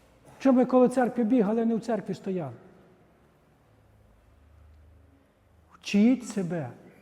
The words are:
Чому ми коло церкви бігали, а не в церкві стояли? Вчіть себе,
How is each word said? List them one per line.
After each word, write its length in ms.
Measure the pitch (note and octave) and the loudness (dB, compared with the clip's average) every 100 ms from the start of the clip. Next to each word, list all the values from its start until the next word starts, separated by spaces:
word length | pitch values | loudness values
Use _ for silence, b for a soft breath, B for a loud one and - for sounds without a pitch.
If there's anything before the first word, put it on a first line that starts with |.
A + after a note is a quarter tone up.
| _ _ - - | _ _ -20 -2
Чому 200 | C4+ B3+ | 2 4
ми 60 | B3 | 4
коло 220 | B3+ B3 | 4 4
церкви 360 | B3+ A#3 A#3 | 2 -2 -2
бігали, 380 | G#3+ B3+ G3 A#3 | 0 2 2 0
а 40 | A3+ | -2
не 100 | A3+ | -2
в 40 | |
церкві 340 | A3+ G#3+ - | -4 -6 -6
стояли? 400 | F3+ G3 F#3 C#3 A2+ - - _ _ _ _ _ _ _ _ _ _ _ _ _ _ _ _ _ - - - _ _ _ _ _ _ _ _ _ | -10 -8 -8 -8 -14 -20 -20 _ _ _ _ _ _ _ _ _ _ _ _ _ _ _ _ _ -20 -20 -20 _ _ _ _ _ _ _ _ _
Вчіть 560 | _ - G3+ A3+ B3+ - | _ -2 2 2 2 -4
себе, 420 | G3+ E3+ E3+ B2 - - - | -8 -6 -6 -8 -14 -20 -20